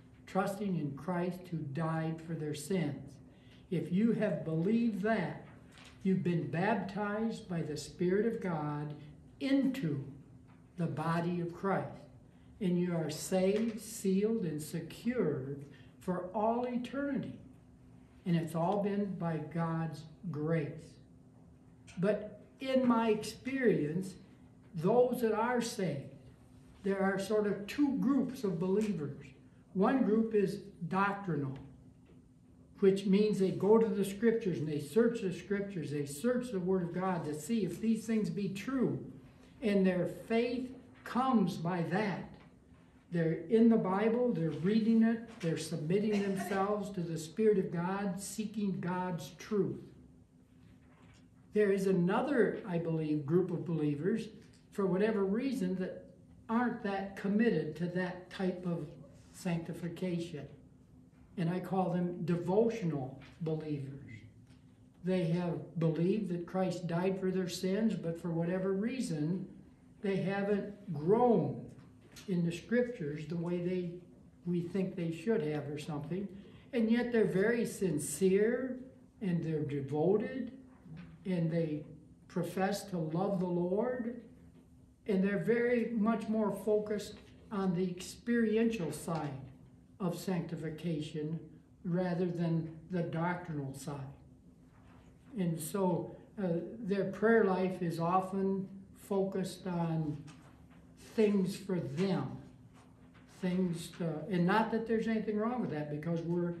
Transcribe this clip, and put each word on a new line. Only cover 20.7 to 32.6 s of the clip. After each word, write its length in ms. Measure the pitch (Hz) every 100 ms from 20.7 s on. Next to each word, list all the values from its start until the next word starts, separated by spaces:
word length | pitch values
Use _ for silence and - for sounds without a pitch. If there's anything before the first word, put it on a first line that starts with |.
| - - - - - - - - - - - - -
But 420 | 196 202 - - - -
in 280 | 262 262 240
my 220 | 226 226
experience, 1080 | 208 - - 254 269 240 160 147 170 190 - - - - - -
those 480 | 170 175 240 247 240
that 120 | 226
are 280 | 208 233 247
saved, 480 | - - 175 135 - - - - - - - -
there 180 | 196 196
are 180 | 190 190
sort 260 | - 214 202
of 220 | - -
two 300 | - 285 190
groups 460 | 226 269 185 -
of 160 | 196 160
believers. 640 | 185 202 214 165 139 131 - - - - -
One 300 | 190 220 269
group 300 | 196 220 226
is 260 | 208 185 - - - 165
doctrinal, 720 | 190 202 196 190 147 135 131 - - - - - - - - - -